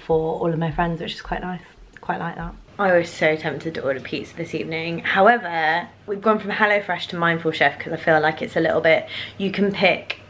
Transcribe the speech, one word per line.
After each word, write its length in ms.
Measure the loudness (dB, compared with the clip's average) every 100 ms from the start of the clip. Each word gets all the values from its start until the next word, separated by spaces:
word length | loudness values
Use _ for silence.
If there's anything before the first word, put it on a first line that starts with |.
| 0
for 320 | 0 0 -2
all 140 | -2
of 60 | 0
my 120 | -2
friends, 300 | 0 0 -2
which 140 | -6
is 80 | -10
quite 180 | -8 -6
nice. 220 | -6 -10 -14 -20 -20 -10
Quite 200 | -6 -6
like 160 | -6 -8
that. 180 | -10 -12 -12 -2
I 220 | 4 4
was 100 | 2
so 280 | 0 2 2
tempted 400 | -2 -6 -6 -4
to 60 |
order 180 | -4 -4
pizza 340 | -6 -8 -8
this 180 | -10 -8
evening. 460 | -6 -6 -6 -6 -4
However, 920 | 0 4 6 4 0 0 0 0 -2 -12 -8
we've 120 | 0
gone 200 | 2 2
from 100 | -2
HelloFresh 560 | 0 2 2 0 -4 -6
to 80 | 0
Mindful 360 | 2 2 0
Chef 260 | 2 2 0
'cause 140 | -6
I 40 | -2
feel 220 | 2 4
like 240 | 4 0
it's 140 | -2 0
a 40 |
little 200 | 2 4
bit, 260 | 4 4 0 -10 -12 -4
you 140 | -4
can 180 | 0 0
pick 480 | 4 2 2 -4 -14